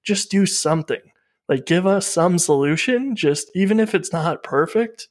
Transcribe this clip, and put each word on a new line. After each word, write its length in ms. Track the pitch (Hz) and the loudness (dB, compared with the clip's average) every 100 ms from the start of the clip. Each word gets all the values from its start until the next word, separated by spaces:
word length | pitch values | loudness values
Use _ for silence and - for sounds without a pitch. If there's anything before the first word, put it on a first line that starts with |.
just 280 | - 202 - | -4 -4 0
do 140 | 196 190 | 2 2
something. 560 | - 151 160 151 117 - _ _ _ - | 0 0 -2 -2 -8 -10 _ _ _ -4
Like, 160 | 135 - | -4 0
give 200 | 170 190 | 0 2
us 220 | 196 - | 0 0
some 320 | 170 170 175 | 0 2 2
solution, 760 | - 143 143 156 - 247 269 220 | 2 2 2 0 0 0 -2 -2
just 360 | 151 143 - 180 | 0 0 -4 -2
even 240 | 196 220 | 0 2
if 140 | 220 | 2
it's 200 | 185 - | -2 -2
not 300 | 165 160 156 | -4 -4 -4
perfect, 640 | - 139 160 220 226 - - | -2 0 0 0 -2 -6 -20